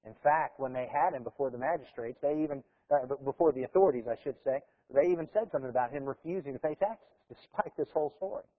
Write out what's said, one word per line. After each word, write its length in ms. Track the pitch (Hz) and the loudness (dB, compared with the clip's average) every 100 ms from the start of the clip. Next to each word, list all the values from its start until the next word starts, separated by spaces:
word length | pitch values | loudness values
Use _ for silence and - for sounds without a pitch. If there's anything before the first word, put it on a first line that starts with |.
| 110 | -18
In 80 | 110 | 0
fact, 380 | 147 156 139 - | 2 4 0 -4
when 120 | 135 | -6
they 140 | 127 123 | -4 -4
had 220 | 143 170 | 0 0
him 100 | 147 | 0
before 260 | 113 - 139 | -8 -4 -4
the 80 | 120 | -2
magistrates, 600 | 131 170 123 - 117 123 | -2 -2 -4 -10 -10 -2
they 200 | 143 156 | -2 0
even, 200 | 156 139 - _ _ | -2 -4 -10 _ _
uh, 140 | 143 127 | 0 2
b-, 160 | 139 | -4
before 280 | 135 - 165 | -4 4 4
the 120 | 131 | 4
authorities, 400 | 127 185 190 127 113 | 2 6 6 4 -4
I 100 | 117 | -6
should 140 | - 131 | -6 -6
say, 160 | - 131 - _ _ | -4 -4 -6 _ _
they 160 | 131 165 | 2 4
even 160 | 175 160 | 2 0
said 160 | 208 220 | -2 -2
something 200 | 147 131 | -4 -2
about 200 | 120 123 | -2 -2
him 140 | 143 | -4
refusing 480 | 135 131 160 185 139 | -6 -8 -6 -6 -6
to 60 | 131 | -4
pay 160 | 156 | -4
taxes, 340 | 151 202 226 _ _ _ | -2 -2 -4 _ _ _
despite 440 | - - - - - | -20 -12 -6 -6 -4
this 120 | 143 | -2
whole 200 | - 151 _ | 0 -2 _
story. 260 | 190 214 - | -8 -8 -12